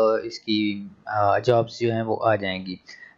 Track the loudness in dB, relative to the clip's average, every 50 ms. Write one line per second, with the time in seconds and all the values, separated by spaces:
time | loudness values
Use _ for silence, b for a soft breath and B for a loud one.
0 | 4 4 2 0 -2 -6 -12 -10 -4 -2 0 0 0 0 -2 -6 -10 -14 -18 _
1 | -10 -6 -2 0 2 4 2 2 4 4 4 4 2 0 -4 -4 -2 -2 0 -2
2 | -2 -2 -2 0 2 2 2 2 0 -4 -6 -6 -8 -10 -12 -14 B B B B
3 | B B B